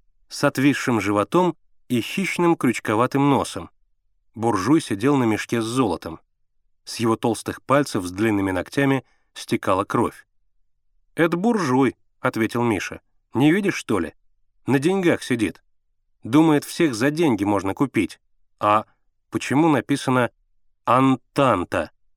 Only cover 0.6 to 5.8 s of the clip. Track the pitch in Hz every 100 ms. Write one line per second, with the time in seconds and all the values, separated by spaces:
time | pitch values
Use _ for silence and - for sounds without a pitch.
0.6 | 139 123 - 113 98 104 101 175 180 156
1.6 | _ _ _ 123 - - 190 - 175 165
2.6 | 135 113 - 107 127 139 143 127 85 -
3.6 | 87 _ _ _ _ _ _ - 113 104
4.6 | 95 156 - 101 123 143 120 104 - 117
5.6 | 113 127